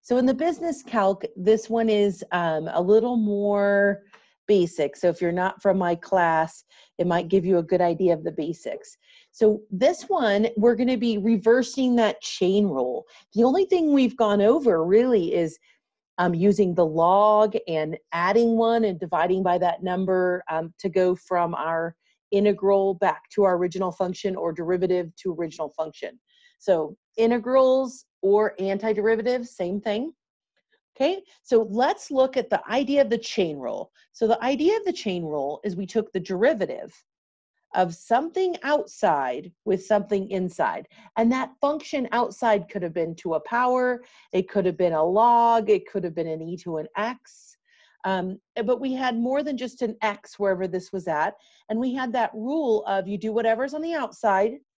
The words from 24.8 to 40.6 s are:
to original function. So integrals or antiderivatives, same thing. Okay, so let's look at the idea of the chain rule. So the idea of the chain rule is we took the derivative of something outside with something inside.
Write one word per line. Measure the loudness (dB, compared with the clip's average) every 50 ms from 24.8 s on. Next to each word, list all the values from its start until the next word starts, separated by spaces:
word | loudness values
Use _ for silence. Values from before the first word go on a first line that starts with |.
| 0 0 0 -2 -2 -6 -12
to | -10 -8 -8
original | -6 -6 -6 -8 -6 -8 -10 -10
function. | _ -8 -8 -8 -8 -12 -14 -14 -14 _ _ _ _ _ _ _ _ _
So | _ 2 2 2 2 -4 -8 _ _ _ _
integrals | 0 2 2 2 0 0 2 4 4 6 6 4 2 0 -2 -6 -16 -20 _ _ _
or | 0 2 4 4 2 0 -2 -4
antiderivatives, | -4 -2 -2 -2 -2 -2 -2 0 2 0 0 0 0 -2 -2 -2 -4 -8
same | -8 -8 -6 -4 -4 -4
thing. | -4 -4 -4 -4 -4 -8 -10 _ _ _ _ _ _ _ _ _ _ _ _ _ _ _ _
Okay, | -2 0 0 0 -2 -8 _ _ _
so | _ 2 2 2 2 2
let's | 0 0 0 0 0 -4 -6 -4
look | 2 2 2 2 2
at | -4 -2 -2
the | -4 -4 -4 -2
idea | -2 -2 -2 0 2 2
of | 2 2
the | 0 -4
chain | -4 -6 -2 -2 -2 -2 -2 -8
rule. | -8 -8 -8 -8 -10 _ _ _ _ _
So | _ -4 0 0
the | 0 0 0
idea | -2 -2 0 2 0 0
of | 0 -2
the | -4
chain | -6 -4 -6 -6 -4 -4 -4
rule | -4 -4 -4 -4 -6 -6 -6 -8
is | -8 -6
we | -6 -8
took | -4 -4 -4 -4 -4
the | _ -8
derivative | -6 -6 -2 0 2 2 2 0 -4 -6 -6 -12 -14 -16 _ _ _ _ _ _ _ _ _ _ _ _ _ _ _ _ 0
of | 0 0 0
something | -2 -12 -4 0 0 0 0 -2 -2 -2 -2 -2 -2 -4
outside | -2 0 0 0 -2 -4 -6 -2 0 2 2 2 0 -2 -4 -6 -8 -14 _ _ _
with | -2 -2 -2 0
something | 0 0 0 0 0 -4 -4 -4 -4
inside. | -4 -4 -4 -4 -2 -2